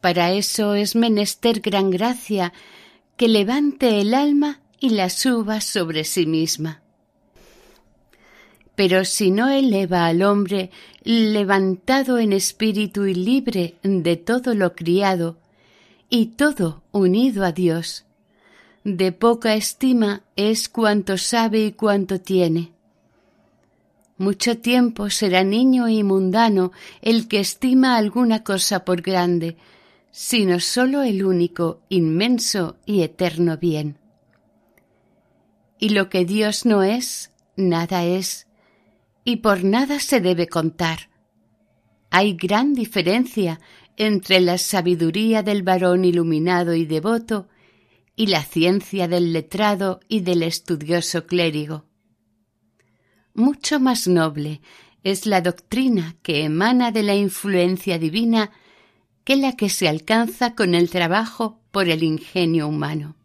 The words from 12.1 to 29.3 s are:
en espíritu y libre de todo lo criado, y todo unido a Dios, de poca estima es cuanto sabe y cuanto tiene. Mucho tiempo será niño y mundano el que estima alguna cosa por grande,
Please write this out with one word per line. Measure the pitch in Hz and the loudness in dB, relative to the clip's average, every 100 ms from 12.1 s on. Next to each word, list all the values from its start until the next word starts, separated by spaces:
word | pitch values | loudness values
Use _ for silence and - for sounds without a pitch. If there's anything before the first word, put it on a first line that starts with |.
| 247 | 0
en | 220 | 2
espíritu | 196 190 - 220 202 208 202 | 0 -2 -2 -2 -2 -4 -2
y | 196 | -2
libre | 180 185 262 262 196 170 - | -2 0 0 0 -4 -4 -4
de | 196 190 165 170 | -2 0 0 -2
todo | - 240 247 | 0 -2 0
lo | 226 185 | 0 0
criado, | 180 165 180 196 185 170 165 _ _ _ _ _ _ _ | -2 0 0 2 0 -4 -8 _ _ _ _ _ _ _
y | 247 220 | 0 0
todo | - 196 294 170 156 _ | 0 0 0 -4 -6 _
unido | 202 190 190 262 208 | 0 2 4 2 0
a | 190 | -2
Dios, | 160 180 160 165 - _ _ _ _ _ _ _ _ | 0 0 0 -6 -12 _ _ _ _ _ _ _ _
de | 208 180 185 | -8 -2 -2
poca | 175 233 233 233 214 | 2 2 2 0 0
estima | 214 - 262 247 214 202 _ - | -2 -2 0 2 2 -2 _ -2
es | 208 220 - | 0 0 -4
cuanto | - 220 208 196 190 | 0 0 0 0 -4
sabe | - 233 226 220 214 | -2 0 0 0 -2
y | |
cuanto | 214 220 202 190 190 | 0 0 0 0 -4
tiene. | - 190 175 160 165 _ _ _ _ _ _ _ _ _ _ _ _ _ _ _ | 0 2 2 0 -4 _ _ _ _ _ _ _ _ _ _ _ _ _ _ _
Mucho | 190 196 240 233 | -4 -2 -2 -2
tiempo | 233 247 240 233 208 | 0 2 2 0 -6
será | - 208 180 | -2 0 2
niño | 190 214 262 254 240 | 2 2 4 2 2
y | 220 | 2
mundano | 202 190 190 202 233 202 180 - - - | 2 2 2 2 4 4 0 -4 -20 -8
el | - 226 226 | 0 0 0
que | 208 | -2
estima | 196 - 262 262 262 240 | -2 -2 2 4 4 2
alguna | 214 233 247 220 | 0 0 0 0
cosa | 226 196 - 190 - | -2 -4 -2 -2 -2
por | 180 | -2
grande, | 175 185 175 | 0 0 0